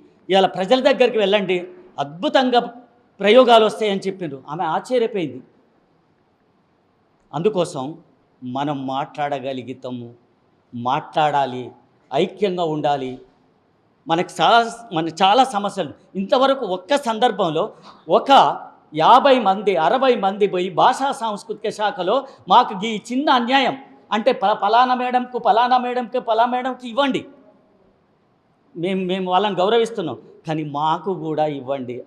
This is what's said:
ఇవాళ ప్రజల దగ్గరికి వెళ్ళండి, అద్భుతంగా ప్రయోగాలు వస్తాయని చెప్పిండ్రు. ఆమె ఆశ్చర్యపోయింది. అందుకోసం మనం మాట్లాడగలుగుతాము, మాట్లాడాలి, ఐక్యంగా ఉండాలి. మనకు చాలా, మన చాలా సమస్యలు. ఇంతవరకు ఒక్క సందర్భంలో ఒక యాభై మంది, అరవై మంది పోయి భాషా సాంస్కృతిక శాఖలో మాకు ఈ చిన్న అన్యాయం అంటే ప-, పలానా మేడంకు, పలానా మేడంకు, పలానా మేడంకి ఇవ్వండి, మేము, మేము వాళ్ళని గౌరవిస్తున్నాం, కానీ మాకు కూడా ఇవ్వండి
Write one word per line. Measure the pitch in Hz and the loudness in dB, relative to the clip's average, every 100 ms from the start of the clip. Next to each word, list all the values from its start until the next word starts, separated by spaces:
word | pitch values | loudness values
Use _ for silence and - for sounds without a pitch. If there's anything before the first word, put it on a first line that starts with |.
| - _ - | -16 _ 0
ఇవాళ | 190 185 | 2 2
ప్రజల | 180 185 262 | 0 2 2
దగ్గరికి | 269 240 247 220 | 4 4 2 2
వెళ్ళండి, | 196 208 185 185 180 - - - | 2 2 0 -2 -4 -16 -16 -8
అద్భుతంగా | 143 160 285 302 254 240 - - - _ _ - | -8 -4 0 2 4 2 0 -8 -20 _ _ -4
ప్రయోగాలు | 196 233 247 226 214 | 4 6 8 6 6
వస్తాయని | 214 214 196 | 0 -2 -2
చెప్పిండ్రు. | 190 190 175 135 127 | -4 -6 -8 -10 -12
ఆమె | 156 | -6
ఆశ్చర్యపోయింది. | 170 170 202 247 226 214 156 117 - _ _ _ _ _ _ _ _ _ _ _ _ _ _ _ _ _ _ | -4 -4 -2 -2 0 -2 -6 -8 -20 _ _ _ _ _ _ _ _ _ _ _ _ _ _ _ _ _ _
అందుకోసం | 143 196 185 165 151 131 160 _ _ _ _ | -2 -2 0 -4 -6 -10 -12 _ _ _ _
మనం | 127 127 143 143 131 | -10 -6 -4 -4 -6
మాట్లాడగలుగుతాము, | 135 143 - 147 143 127 131 117 127 127 123 117 120 _ _ _ _ _ 123 | -6 -6 -6 -6 -4 -6 -10 -10 -12 -12 -12 -14 -18 _ _ _ _ _ -8
మాట్లాడాలి, | 120 143 156 160 151 143 131 127 117 - _ _ - | -2 -2 -2 -2 0 0 -2 -6 -12 -16 _ _ -8
ఐక్యంగా | 139 185 - 202 180 | -2 -2 -2 -4 -2
ఉండాలి. | 170 156 147 143 131 127 - _ _ _ _ _ _ _ - | -4 -2 -2 -2 -4 -12 -18 _ _ _ _ _ _ _ -4
మనకు | 165 180 - | -2 -2 0
చాలా, | 170 226 226 - - | 4 4 2 -6 -8
మన | 160 165 | -6 -4
చాలా | 160 190 226 | 2 4 4
సమస్యలు. | 254 202 202 196 151 113 _ 185 | 2 0 -6 -6 -8 -8 _ -8
ఇంతవరకు | 190 269 262 269 220 | 0 2 2 0 -2
ఒక్క | 185 - 285 | -6 -2 -2
సందర్భంలో | 262 220 247 208 180 156 220 - - - - | -2 0 0 2 -2 0 -4 -6 -20 -14 0
ఒక | 196 - 269 151 165 - - _ 151 | 0 6 6 6 2 -10 -20 _ 2
యాభై | 160 240 277 262 | 6 8 8 4
మంది, | 202 196 202 175 | 2 0 0 2
అరవై | 160 247 262 233 | 2 2 2 2
మంది | 196 202 202 | 0 0 0
పోయి | 180 185 | 0 -4
భాషా | 156 185 254 269 | 2 2 2 -4
సాంస్కృతిక | - 226 208 - 214 214 | -4 -6 -8 -10 -10 -8
శాఖలో | 202 208 185 175 254 262 - - | -4 -4 -2 -2 -2 -2 -10 4
మాకు | 208 247 208 220 | 4 4 -2 -6
ఈ | 214 - | -6 -6
చిన్న | 247 311 | -4 0
అన్యాయం | 262 233 269 240 - - - - | 0 2 0 0 -4 -12 -20 -6
అంటే | 214 226 | -2 0
ప-, | 240 196 208 | 0 0 0
పలానా | 202 226 254 | 2 4 4
మేడంకు, | 247 247 240 247 240 | 2 0 -2 -4 -4
పలానా | 220 202 247 254 | 2 2 4 2
మేడంకు, | 247 240 233 247 | 0 -6 -4 -6
పలానా | 233 220 240 | -2 0 0
మేడంకి | 247 254 254 254 | -2 -6 -8 -8
ఇవ్వండి, | 226 277 185 - - _ _ _ _ _ _ _ _ _ _ _ _ _ - | -2 -2 -2 -6 -20 _ _ _ _ _ _ _ _ _ _ _ _ _ -8
మేము, | 170 190 185 | -4 -4 -4
మేము | 190 185 | -4 -4
వాళ్ళని | 180 208 180 | -4 -4 -4
గౌరవిస్తున్నాం, | 185 233 226 226 160 123 - - - | -2 -2 -4 -6 -10 -10 -16 -20 -10
కానీ | 156 | -10
మాకు | 156 143 156 165 170 | -8 -6 -4 -4 -6
కూడా | 180 156 151 156 | -8 -6 -4 -4
ఇవ్వండి | 143 123 139 123 123 | -4 -8 -8 -8 -12